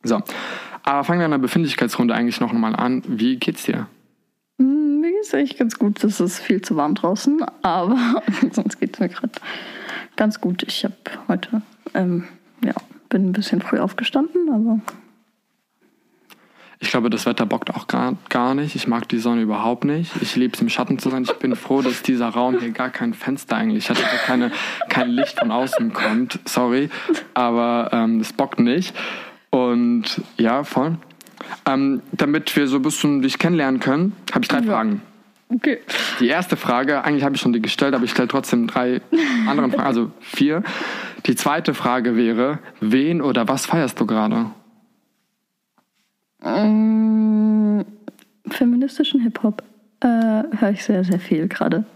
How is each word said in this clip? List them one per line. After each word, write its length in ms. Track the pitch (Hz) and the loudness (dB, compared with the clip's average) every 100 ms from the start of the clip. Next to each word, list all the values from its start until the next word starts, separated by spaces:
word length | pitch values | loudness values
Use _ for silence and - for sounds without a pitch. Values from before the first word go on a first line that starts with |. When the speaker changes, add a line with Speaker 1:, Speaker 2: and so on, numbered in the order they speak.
Speaker 1:
So. 180 | 117 107 - - - - - - - | 0 -2 -2 -10 -10 -12 -14 -8 -2
Aber 160 | 139 | 0
fangen 160 | 139 175 | 2 0
wir 40 | 165 | 2
in 40 | |
der 80 | 143 | 2
Befindlichkeitsrunde 760 | 123 170 156 - 120 - 120 | 2 0 0 0 -2 0 0
eigentlich 260 | 113 120 - | 2 0 0
noch 120 | 120 | -2
mal 220 | 117 110 | 0 0
an. 280 | 107 123 127 - | 0 0 -2 -2
Wie 300 | 120 120 127 | 0 0 0
geht's 260 | - - | -2 -2
dir? 240 | - - 107 _ _ _ _ _ _ - | -4 -4 -6 _ _ _ _ _ _ 2
Speaker 2:
Hm, 420 | 262 285 302 285 | 2 4 2 2
mir 120 | 330 | 2
geht's 200 | 392 415 | 0 0
eigentlich 240 | 277 285 - | 0 -2 0
ganz 220 | 233 - | -2 2
gut. 240 | 208 208 | 0 2
Es 140 | 214 202 | 0 2
ist 200 | 175 - | -2 -2
viel 200 | - 190 | -2 -2
zu 160 | - 156 | 0 0
warm 180 | 147 - | 0 2
draußen, 460 | 170 202 - 302 277 - | 0 2 2 2 0 -2
aber 340 | 190 185 180 254 240 240 - | -2 0 2 2 2 0 0
<laughs> 180 | 196 - | 0 0
sonst 300 | - 202 - | 0 -2 -4
geht's 180 | - - | -6 -2
mir 100 | 180 | -4
grad 320 | - 240 - - - - - - - - - | -2 -8 -8 -14 -14 -14 -14 -12 -12 -12 -2
ganz 240 | 214 - | 0 0
gut. 200 | 180 180 | -4 -4
Ich 200 | - - | -6 -6
hab 80 | - - - - - | -6 -8 -14 -14 -4
heute, 340 | 180 - 226 - _ - | -4 -2 -6 -6 _ -8
ähm, 300 | - 180 175 175 - _ _ | -2 0 -2 -4 -18 _ _
ja, 120 | 240 - - - _ | -4 -4 -10 -20 _
bin 200 | - 190 | 0 2
ein 40 | |
bisschen 300 | 196 202 - | 0 0 -2
früh 160 | - - | 0 -2
aufgestanden, 720 | - - 240 277 311 359 330 | -2 -4 -2 0 0 0 2
aber 280 | 226 226 220 - - - _ _ _ _ _ _ _ _ _ _ _ _ - _ _ - - | 2 2 0 -2 -16 -20 _ _ _ _ _ _ _ _ _ _ _ _ -20 _ _ -20 -10
Speaker 1:
Ich 100 | - | -2
glaube, 180 | 127 117 | 0 0
das 160 | 107 | 0
Wetter 220 | - 110 110 | -2 0 0
bockt 240 | 123 - | -2 -4
auch 120 | - - | -8 -4
gar, 300 | 127 123 - - | -2 -2 -4 -2
gar 260 | 127 123 | 0 2
nicht. 200 | 135 151 139 | 0 -2 -4
Ich 100 | - | -2
mag 220 | 117 110 | -2 -2
die 100 | 117 | -2
Sonne 220 | 117 120 | 0 0
überhaupt 440 | 110 104 113 120 143 | 0 0 0 0 0
nicht. 260 | 151 170 - | -2 -2 -4
Ich 160 | - - | -2 0
lieb's, 240 | 123 - | 0 0
im 80 | 117 | -2
Schatten 300 | - 123 131 | 0 -2 0
zu 100 | 135 | 0
sein. 140 | 131 | -2
Ich 100 | 123 - | -2 -2
bin 180 | 131 117 | -2 -4
froh, 240 | - 135 | 0 0
dass 220 | 127 120 | 2 -2
dieser 260 | - 127 120 | 0 0 0
Raum 300 | 113 127 123 | 0 0 0
hier 140 | 117 | -2
gar 180 | 110 127 | -4 -6
kein 240 | - 120 | -2 -4
Fenster 420 | 110 - 139 - 110 | -4 -4 -6 -4 -2
eigentlich 320 | 110 107 - | 0 0 0
hat, 80 | 120 | -2
also 200 | - - - | 0 -2 0
keine, 240 | 127 123 - - - - | 0 0 -2 -8 -6 -2
kein 180 | - 123 | 0 0
Licht 300 | 120 - - | 0 0 0
von 120 | 117 | 0
außen 440 | 117 131 - 113 | 0 0 0 0
kommt. 460 | 98 107 110 123 - | 0 0 0 0 -4
Sorry, 460 | - - 123 123 147 - - 320 - | -4 0 2 2 0 -4 -2 -4 -2
aber, 560 | - 123 117 120 120 113 | 0 2 2 2 2 0
ähm, 260 | 120 113 113 | 0 2 2
das 160 | 110 | 0
bockt 240 | - 135 - | -2 -4 2
nicht. 340 | 120 147 185 - - - - - _ | 2 2 -2 -8 -10 -12 -16 -20 _
Und 680 | 135 123 120 120 120 107 - - - | 0 2 2 2 2 0 -6 -8 0
ja, 280 | 117 127 | 2 2
voll. 320 | 147 127 147 165 - - - - - - | 0 -2 0 -2 -8 -20 -20 -18 -16 -6
Ähm, 380 | - 135 139 127 - | -2 2 2 0 -4
damit 460 | - 143 151 147 - | -2 0 2 0 0
wir 100 | 143 | 2
so 100 | 135 | 2
ein 40 | |
bisschen 400 | 139 151 151 143 | 0 0 0 2
dich 160 | 131 - | 0 0
kennenlernen 400 | 170 170 139 131 | 2 2 2 0
können, 340 | 131 139 185 - - | 0 2 0 -2 -4
hab 100 | - | -2
ich 60 | - | 0
drei 100 | - | 0
Speaker 2:
Ja. 60 | 226 | 2
Speaker 1:
Fragen. 280 | 208 220 208 - - _ _ _ | 0 0 -2 -6 -20 _ _ _
Speaker 2:
Okay. 300 | 233 302 262 - - - - | -2 0 -2 -4 -6 -4 0
Speaker 1:
Die 80 | 120 | 2
erste 300 | 160 180 156 | 2 0 -4
Frage, 480 | - 123 135 143 | 0 0 2 0
eigentlich 180 | 151 147 | 2 0
hab 100 | 139 135 | 0 0
ich 40 | |
schon 120 | 131 | 0
die 100 | 117 | 0
gestellt, 320 | 110 - 139 | 0 0 2
aber 80 | 131 | 2
ich 60 | 120 | 0
stell 160 | - 123 | 0 0
trotzdem 400 | 139 - 123 117 | 0 0 0 2
drei 340 | 131 123 127 - 320 302 247 220 | 0 0 -2 0 0 2 2 2
anderen 240 | - - | 2 2
Fragen, 160 | 277 139 | 2 0
also 240 | 117 113 - | 0 0 -4
vier. 440 | - - 143 160 208 - - - - - - | -14 0 2 2 -4 -6 -8 -10 -12 -6 -2
Die 100 | 123 | 0
zweite 360 | 147 151 160 | 0 0 -2
Frage 440 | 143 131 123 120 117 | -2 0 0 2 2
wäre, 420 | 117 113 131 151 - - | 2 2 0 -2 -10 -4
wen 420 | 107 127 147 175 | 0 2 2 2
oder 240 | 139 123 113 | 0 0 0
was 180 | 135 - | -2 0
feierst 340 | 165 131 - | 0 0 -2
du 60 | 107 | 0
gerade? 400 | 110 110 117 113 - _ _ _ _ _ _ _ _ _ _ _ _ _ _ _ _ _ _ | 2 2 0 -2 -6 _ _ _ _ _ _ _ _ _ _ _ _ _ _ _ _ _ _
Speaker 2:
Mm, 1400 | - - 214 214 220 220 220 220 220 214 214 214 214 208 - - - - _ _ - | -4 0 4 4 4 4 4 4 4 4 4 4 4 2 -2 -10 -20 -20 _ _ -10
feministischen 720 | - 240 240 269 - 294 277 | 2 4 4 0 0 0 2
Hip-Hop, 420 | 233 - 220 208 - _ _ _ | 0 0 -2 -2 -12 _ _ _
äh, 60 | 247 | 0
hör 640 | 233 226 214 294 220 202 | 2 2 2 0 0 0
ich 140 | 202 | 0
sehr, 200 | - 190 | 0 0
sehr 140 | 185 180 | 2 0
viel 280 | - 156 165 | 0 0 0
gerade. 360 | - - 160 214 | -2 0 0 -2